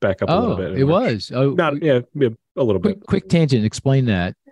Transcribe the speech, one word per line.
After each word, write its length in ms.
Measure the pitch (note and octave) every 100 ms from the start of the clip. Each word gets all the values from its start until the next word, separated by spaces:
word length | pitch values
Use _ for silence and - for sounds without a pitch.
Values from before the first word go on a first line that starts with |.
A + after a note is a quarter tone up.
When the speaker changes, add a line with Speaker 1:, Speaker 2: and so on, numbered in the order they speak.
Speaker 1:
back 200 | G#2 F#2+
up 60 | G2+
a 40 |
little 200 | F3 A#3+
Speaker 2:
Oh, 40 | G2
Speaker 1:
bit 140 | F2+
in 80 | F#2+
Speaker 2:
it 40 | C3+
Speaker 1:
March. 180 | F3 A#3+
Speaker 2:
was. 180 | A2 -
Oh, 180 | B2 C#3
Speaker 1:
Not, 300 | F3 D#3+ C#3+
yeah, 160 | E3 B2 A#2+ D3
yeah, 140 | B2+ A2+ _ -
a 80 |
little 180 | B2+ G2
Speaker 2:
quick, 180 | F3 -
Speaker 1:
bit. 80 | -
Speaker 2:
quick 220 | G3 -
tangent. 340 | E3+ D#3 B2
Explain 420 | G#2+ - C#3 C3+ B2+
that 300 | F#2+ F2+ - _